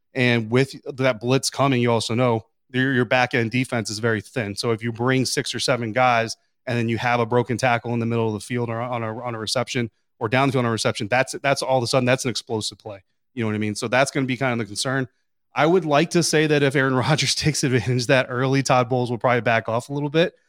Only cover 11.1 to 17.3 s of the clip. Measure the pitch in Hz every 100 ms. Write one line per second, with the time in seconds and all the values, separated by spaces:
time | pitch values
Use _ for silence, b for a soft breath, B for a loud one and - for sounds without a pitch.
11.1 | 123 135 - 139 139 117 131 120 135 123
12.1 | 131 131 107 - 113 - - 110 98 _
13.1 | _ _ 131 110 107 107 104 120 123 139
14.1 | - 131 123 135 120 104 104 135 131 131
15.1 | _ _ _ _ 117 147 185 160 143 165
16.1 | 175 156 156 156 147 139 143 135 127 117
17.1 | 151 131